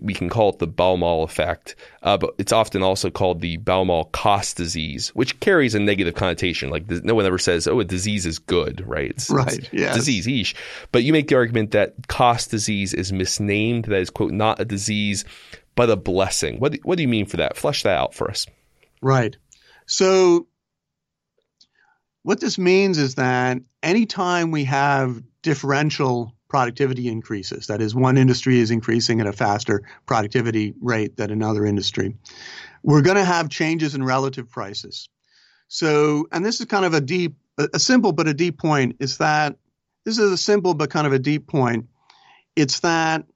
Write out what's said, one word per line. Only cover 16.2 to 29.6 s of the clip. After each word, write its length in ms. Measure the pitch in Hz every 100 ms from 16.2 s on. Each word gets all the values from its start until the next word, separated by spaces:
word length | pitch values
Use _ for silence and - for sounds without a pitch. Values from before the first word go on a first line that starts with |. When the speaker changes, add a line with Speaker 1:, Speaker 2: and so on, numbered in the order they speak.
| 92 - 73 57
Speaker 1:
What 140 | 143
do, 60 | 156
what 140 | - 180
do 60 |
you 60 | 135
mean 180 | 113 98
for 100 | 82
that? 200 | 78 -
Flesh 280 | 147 139
that 120 | 107 80
out 160 | 64
for 160 | - -
us. 160 | 98 - _ _ _ _ _
Speaker 2:
Right. 360 | 131 135 110 - _ _ _ _ -
So 600 | - 190 190 180 170 - _ _ _ _ _ _ _ _ _ _ _ _ _ _ _ _ _
what 180 | - -
this 180 | 226 -
means 400 | 180 185 196 160
is 180 | 135 131
that 420 | 127 127 127 127 - _
anytime 680 | 156 208 220 - 180 175 165
we 140 | 156
have 580 | 135 139 143 139 131 117 - _
differential 920 | 160 139 139 139 151 - 139 120 113 - _
productivity 600 | 139 123 117 139 127 123
increases, 580 | 113 - 107 92 - -
that 140 | 107
is, 140 | 110
one 220 | 120 127 131
industry 420 | 131 123 131 123
is 100 | 113
increasing 500 | 117 113 117 113 113
at 60 | 104
a 60 |
faster 500 | 101 110 104